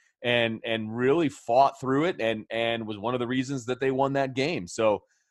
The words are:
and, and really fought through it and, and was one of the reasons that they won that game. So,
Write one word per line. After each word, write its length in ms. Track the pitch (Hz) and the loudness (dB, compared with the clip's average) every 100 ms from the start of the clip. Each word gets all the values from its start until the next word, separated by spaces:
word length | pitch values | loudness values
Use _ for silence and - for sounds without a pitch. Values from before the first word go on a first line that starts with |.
| _ _ | _ _
and, 380 | 120 120 117 110 | 0 2 2 -2
and 320 | 117 113 107 113 | -4 -4 -4 0
really 320 | 127 165 151 | 2 2 0
fought 520 | - - 123 139 - | -4 0 4 4 2
through 240 | 127 135 | -2 0
it 120 | 175 - | 0 0
and, 260 | 113 110 - | -2 -2 -4
and 360 | 113 117 113 107 | -2 -2 -2 -4
was 120 | 104 | -6
one 160 | 113 | -4
of 60 | 123 | -2
the 60 | 120 | -2
reasons 400 | 131 127 139 113 | -2 -2 -6 -6
that 140 | 123 | -2
they 100 | 135 | 0
won 220 | 131 139 | 2 0
that 220 | 139 135 | 0 -2
game. 340 | 127 143 143 87 | -2 -2 -4 -6
So, 340 | - 110 98 _ _ _ | 0 2 2 _ _ _